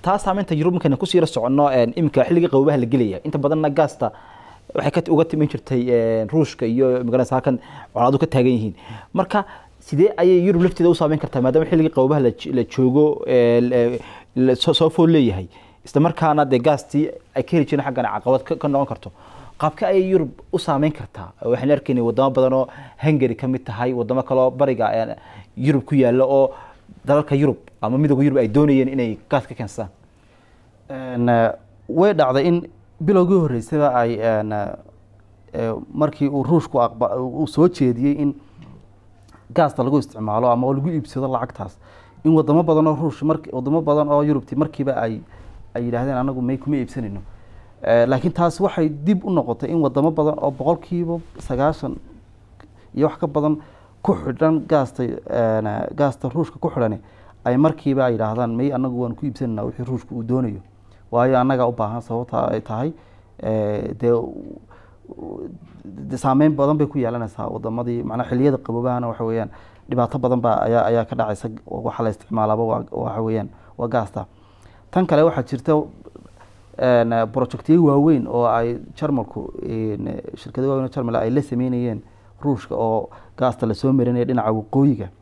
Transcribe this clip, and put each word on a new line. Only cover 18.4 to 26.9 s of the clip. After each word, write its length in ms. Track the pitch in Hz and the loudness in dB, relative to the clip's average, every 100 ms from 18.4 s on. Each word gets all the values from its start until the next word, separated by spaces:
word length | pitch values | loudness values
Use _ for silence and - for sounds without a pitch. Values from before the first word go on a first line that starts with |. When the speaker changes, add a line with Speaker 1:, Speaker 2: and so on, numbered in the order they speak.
| 131 | 0
Speaker 1:
ka, 80 | |
ka 140 | 160 147 | -4 -2
noqon 180 | 139 139 | 0 -2
karto. 240 | - - - - - - - | -6 -12 -20 -20 -20 -20 -4
Qaabka 280 | 151 - 202 | -4 -2 0
ayay 160 | 190 185 | 2 2
Yurub 180 | 190 143 - - | 2 0 -8 -6
u 60 | - | -4
saameyn 340 | - 139 151 | 0 0 0
kartaa? 380 | 151 - - 90 - | -2 -14 -14 -18 -8
Waxaan 280 | 113 117 131 | -2 0 2
arkaynay 300 | 143 - 127 117 | 0 2 0 0
waddamo 240 | 113 135 | 2 2
badan 220 | 131 131 | 2 2
oo 160 | 131 127 - - - | 2 -2 -8 -20 -4
Hungary 320 | 151 151 127 | 0 2 2
ka 140 | 113 131 | 0 -4
mid 160 | 131 - | -4 -6
tahay, 240 | 104 123 | -4 -2
waddamo 300 | 123 110 127 | -2 -2 -2
kale 180 | 123 131 131 | 0 2 2
oo 40 | |
bariga, 420 | 127 139 117 110 | 2 0 2 0
ee, 220 | 113 113 107 - - - - | 0 -4 -8 -16 -20 -18 -4
Yurub 260 | 131 139 | 0 0
ku 100 | - 143 | 2 2
yaalla 240 | 123 127 | 4 4
oo 300 | 131 139 135 - - - - | 4 4 2 0 -20 -20 -20